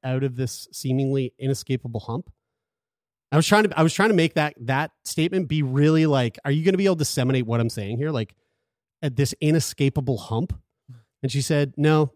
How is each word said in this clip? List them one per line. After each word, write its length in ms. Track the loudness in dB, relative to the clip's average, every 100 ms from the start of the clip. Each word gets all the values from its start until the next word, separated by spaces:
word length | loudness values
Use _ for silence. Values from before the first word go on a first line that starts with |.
out 200 | -6 -2
of 120 | -2 -4
this 320 | -6 -8 -14
seemingly 640 | -8 -2 0 0 -2 -4 -4
inescapable 640 | -4 -4 -4 -6 -4 -8
hump?" 280 | -6 -8 -10 _ _ _ _ _ _ _ _ _ _
I 60 | 0
was 100 | 4
trying 200 | 4 4
to, 120 | 2
I 60 |
was 100 | 2
trying 140 | 4 2
to 80 | 4
make 200 | 2 0
that, 180 | -2 -4
that 340 | -2 -2 -2 -8
statement 460 | -8 -2 -2 -2 -2
be 120 | -2
really 440 | 0 2 4 4 4
like, 340 | 2 0 -2 -2
"Are 60 |
you 120 | 0
gonna 140 | 2 2
be 80 | 2
able 100 | 0
to 40 |
disseminate 460 | -2 0 0 0 0
what 140 | 0
I'm 100 | -2
saying 280 | -4 -6 -4
here? 120 | -4
Like, 260 | -4 -6 _ _ _ _ _ _ _
at 160 | -4 -2
this 180 | -2 0
inescapable 760 | 0 0 0 -2 0 0 -2 -4
hump?" 400 | -4 -4 -4 -8 _ _ -20 -20 _ _
And 80 | -4
she 120 | -2
said, 320 | 0 0 0 2
"No, 380 | 2 4 2